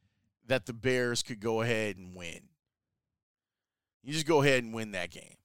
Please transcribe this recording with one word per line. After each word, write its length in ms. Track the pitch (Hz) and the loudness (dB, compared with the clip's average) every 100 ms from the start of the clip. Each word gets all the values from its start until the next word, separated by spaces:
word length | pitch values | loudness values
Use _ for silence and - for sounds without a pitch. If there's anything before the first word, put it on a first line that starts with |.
| _ _ _ _ 113 | _ _ _ _ -2
that 200 | 127 117 | -2 -2
the 60 | |
Bears 480 | 117 127 127 123 117 | -2 0 2 2 0
could 200 | - 113 | -4 -4
go 200 | 113 110 | -2 0
ahead 360 | 117 110 107 92 | 2 0 -2 -6
and 180 | 90 | -14
win. 240 | 90 85 82 - _ _ _ _ _ _ _ _ _ _ _ _ _ _ _ | -12 -12 -12 -18 _ _ _ _ _ _ _ _ _ _ _ _ _ _ _
You 100 | 123 | -6
just 140 | 156 151 | -4 4
go 140 | 151 | 6
ahead 220 | 143 127 | 6 4
and 100 | 113 | 2
win 180 | 113 110 | -6 -6
that 180 | 95 87 | -6 -6
game. 260 | 71 - - | -10 -20 -20